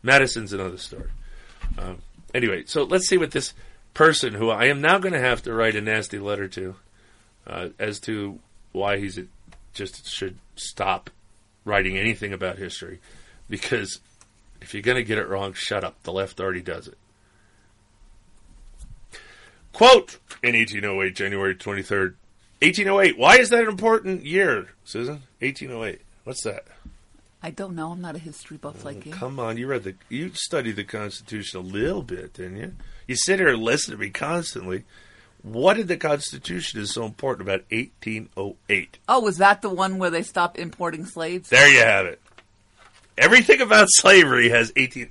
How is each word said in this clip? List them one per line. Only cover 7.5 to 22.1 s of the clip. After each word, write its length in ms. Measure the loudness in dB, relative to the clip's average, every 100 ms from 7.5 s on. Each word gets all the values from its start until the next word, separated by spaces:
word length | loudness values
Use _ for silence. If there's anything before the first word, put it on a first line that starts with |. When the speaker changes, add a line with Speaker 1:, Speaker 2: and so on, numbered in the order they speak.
| -10 -10 -8
Speaker 1:
as 200 | -8 -8
to 380 | -8 -8 -8 -12 _ -20 -12
why 260 | -4 -2 -2
he's 180 | -4 -10
a, 80 | -16 -20 -20 -20 -20
just 340 | -12 -12 -12 -14
should 300 | -10 -10 -10 _ -16
stop 520 | -16 -4 -2 -2 -6 _ _ _ _ _
writing 320 | -2 0 0 -2
anything 380 | -4 -4 -8
about 240 | -6 -8 -8
history, 420 | -12 -12 -16 -18 _ -20 -20 -20 -14
because 520 | -10 -4 -4 -4 -12 _ _ _ _ _ -20
if 140 | -14
you're 80 | -4
gonna 200 | -2 -2
get 140 | -2 -4
it 100 | -2
wrong, 260 | -6 -6
shut 300 | -8 -6 -6
up. 180 | -6 _
The 100 | -8
left 260 | -6 -6 -6
already 220 | -6 -6
does 260 | -8 -12 -14
it. 120 | -20 _ _ _ _ _ _ _ _ _ _ -20 -20 _ -20 -20 -20 -20 -20 -20 -20 -20 -20 -20 -20 -20 _ -20
Quote, 460 | 6 10 10 6 -18 _ -4
in 120 | 0
eighteen 300 | 2 0 -2
oh 160 | -4 -2
eight, 140 | -2 -2
January 380 | -4 -2 -2
twenty-third, 600 | -4 -6 -8 -4 -2 -2